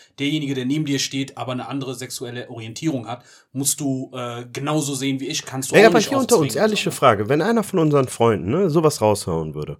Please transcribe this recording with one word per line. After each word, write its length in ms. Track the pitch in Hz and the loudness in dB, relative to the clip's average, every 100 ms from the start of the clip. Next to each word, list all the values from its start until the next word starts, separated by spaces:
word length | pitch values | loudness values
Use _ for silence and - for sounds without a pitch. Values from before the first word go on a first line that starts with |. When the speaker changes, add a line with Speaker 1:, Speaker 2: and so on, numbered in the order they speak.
| _ - | _ -6
Speaker 1:
derjenige, 360 | 143 156 139 | -2 -2 -2
der 100 | 131 | -2
neben 200 | 127 156 143 | -2 -2 0
dir 120 | 135 | -2
steht, 380 | - 135 135 - | -2 -4 -6 -8
aber 160 | 120 | -8
eine 160 | 127 123 | -6 -6
andere 260 | 135 131 | -8 -6
sexuelle 540 | 123 123 - 123 120 - | -8 -10 -10 -10 -10 -12
Orientierung 580 | 127 110 110 156 135 104 | -12 -12 -6 -4 -4 -6
hat, 160 | 90 - - _ | -12 -14 -20 _
musst 280 | 131 139 - | -4 -2 -2
du, 300 | 139 131 127 | -2 -4 -6
äh, 320 | 127 120 120 123 | -8 -8 -8 -10
genauso 440 | 123 143 151 139 | -8 -2 0 0
sehen 260 | 131 139 135 | -2 -2 -2
wie 80 | 127 | -4
ich, 160 | 151 | -6
kannst 260 | - 131 135 | -6 -8 2
du 40 | 165 | 6
Speaker 2:
Ey, 60 | |
Speaker 1:
auch 40 | 214 | 8
Speaker 2:
aber 100 | 226 | 6
Speaker 1:
nicht 100 | - | 2
Speaker 2:
hier 100 | 269 | 0
unter 180 | 254 226 | 4 4
uns, 60 | |
Speaker 1:
aufzwingen", 180 | 135 127 | 4 2
Speaker 2:
ehrliche 200 | 220 202 | 0 0
Speaker 1:
sondern 140 | 175 - | -2 2
Speaker 2:
Frage, 300 | 135 104 107 | 4 4 2
wenn 140 | 151 | 0
einer 200 | 185 226 | 2 0
von 160 | 196 175 | 0 2
unseren 280 | 156 143 131 | 4 4 2
Freunden, 420 | - 117 98 87 | 2 2 2 0
ne, 200 | 160 196 | 0 2
sowas 320 | 156 156 - | 4 2 4
raushauen 520 | 107 101 - 82 78 | 2 2 0 -4 -4
würde, 220 | 73 73 | -6 -10